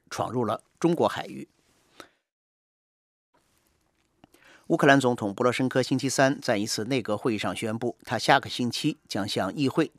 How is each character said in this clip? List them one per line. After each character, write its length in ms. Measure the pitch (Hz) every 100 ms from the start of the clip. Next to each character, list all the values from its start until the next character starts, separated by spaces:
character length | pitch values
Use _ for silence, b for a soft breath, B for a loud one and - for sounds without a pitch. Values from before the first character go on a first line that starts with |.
| _
闯 220 | - 95
入 140 | 120 110
了 160 | 110 - _
中 160 | 165 170
国 140 | 110
海 160 | - -
域。 240 | - - _ _ _ B B B B _ _ _ _ _ _ _ _ _ _ _ _ _ _ _ _ _ _ _ _ _ b b b _
乌 100 | 170
克 100 | 156
兰 100 | 139
总 140 | 127
统 200 | 120 104
波 100 | 98
罗 80 | 123
申 160 | 117 131
科 160 | 131
星 140 | 123 131
期 80 | 135
三 320 | - 135 -
在 180 | - 107
一 80 | 110
次 200 | - 107
内 160 | 135
阁 160 | 104 104
会 180 | - 107
议 20 |
上 160 | 101
宣 240 | 90 113 110
布， 200 | 120 -
他 140 | - 117
下 220 | - 139
个 80 | 107
星 240 | - 120
期 260 | - - - _
将 180 | 107 101
向 260 | - 95
议 140 | 95 135
会 240 | - 151